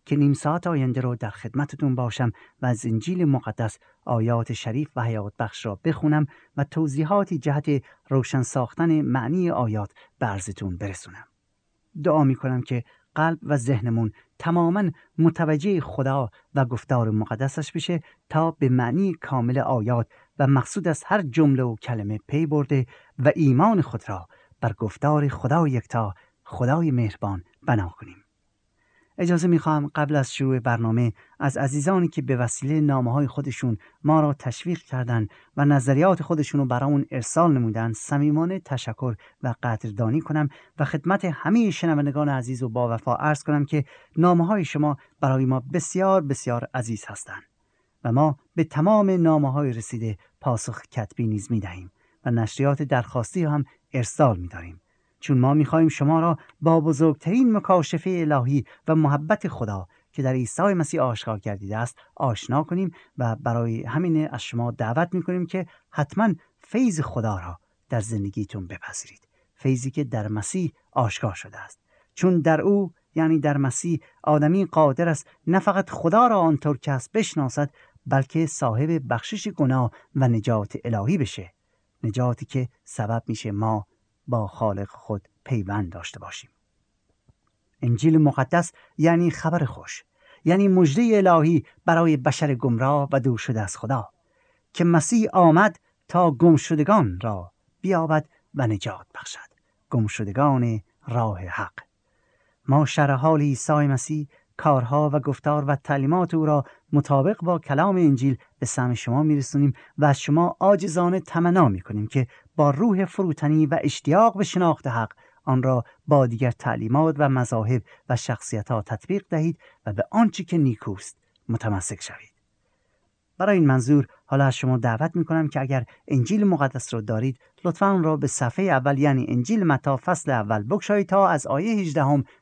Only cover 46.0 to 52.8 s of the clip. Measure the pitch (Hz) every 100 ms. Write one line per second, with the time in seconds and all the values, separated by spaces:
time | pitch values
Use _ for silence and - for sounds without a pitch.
46 | 190 190 147 139 - 120 - 131 117 107
47 | - 104 - - - _ _ _ _ _
48 | 123 123 151 143 _ - 160 143 175 214
49 | 196 185 165 156 139 139 139 117 - 117
50 | 113 101 _ _ - 117 - 113 - -
51 | 104 - 113 107 98 113 98 90 90 _
52 | _ _ - 117 107 - 139 143